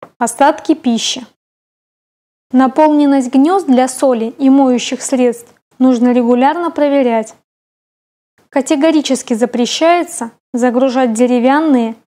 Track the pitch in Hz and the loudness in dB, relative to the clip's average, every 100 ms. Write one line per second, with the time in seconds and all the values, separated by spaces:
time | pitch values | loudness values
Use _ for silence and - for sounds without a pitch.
0 | - - 233 - 285 302 - 320 254 226 | -20 -6 -6 0 0 2 -2 -2 -2 -2
1 | - - 233 _ _ _ _ _ _ _ | -4 -8 -14 _ _ _ _ _ _ _
2 | _ _ _ _ _ 254 262 262 311 294 | _ _ _ _ _ 0 2 2 2 4
3 | 285 277 247 262 294 392 311 247 254 - | 2 0 0 2 2 0 2 2 0 0
4 | 277 240 226 - 269 269 269 247 - 247 | 0 0 -4 -2 2 4 2 0 -4 -8
5 | - 254 247 233 - _ _ - 254 240 | -4 0 0 -2 -10 _ _ 0 0 2
6 | 247 247 240 247 269 320 339 330 294 277 | 2 2 2 2 2 0 -4 -2 0 2
7 | 247 226 220 - _ _ _ _ _ _ | 0 -2 -4 -12 _ _ _ _ _ _
8 | _ _ _ _ _ 277 254 302 311 311 | _ _ _ _ _ -8 -4 -2 0 0
9 | 262 254 - 226 240 233 233 - 320 349 | -2 -4 -4 -4 -2 -2 -4 -2 0 0
10 | 339 - 226 - _ 247 247 240 269 247 | -2 -10 -12 -14 _ -4 -2 0 0 0
11 | 254 220 247 247 247 285 320 262 226 226 | -2 0 0 2 2 2 2 0 -2 -8